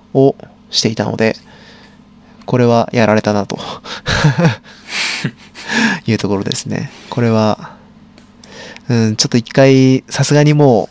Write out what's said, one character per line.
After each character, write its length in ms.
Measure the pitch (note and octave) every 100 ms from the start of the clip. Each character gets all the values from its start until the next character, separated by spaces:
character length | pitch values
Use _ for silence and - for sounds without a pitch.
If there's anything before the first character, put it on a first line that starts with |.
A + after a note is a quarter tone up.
| _
を 220 | C3+ C3+ - - _ -
し 120 | -
て 80 | A2+
い 60 | A2
た 80 | G#2
の 120 | A2
で、 180 | A2 - - - - - - _ _ _ _ - -
こ 140 | B2+
れ 60 | A#2+
は 220 | A#2 -
や 120 | B2 G#2+
ら 80 | G#2+
れ 60 |
た 120 | G#2+
な 120 | G#2 G2
と 140 | - - - - - - - D3+ C3 E3 A2+ - -
<laughs> 1300 | - - - - - - - - - A3+ A3+ F3 -
い 80 |
う 40 | G#2+
と 120 | G2
こ 80 | G2+
ろ 60 |
で 120 | G2+ -
す 120 | -
ね。 240 | F#2+ C#3 - -
こ 100 | -
れ 80 | A#2
は、 460 | A2 A2 - - - - - - - - _ - - - - -
う 80 | A#2 A2
ん、 60 | G#2+
ち 100 | -
ょ 20 |
っ 20 |
と 80 | B2
一 140 | -
回、 520 | - C3+ C3+ C3 C3 -
さ 160 | -
す 120 | C#3 D3
が 80 |
に 100 | D3
も 340 | D3 C#3 A2 -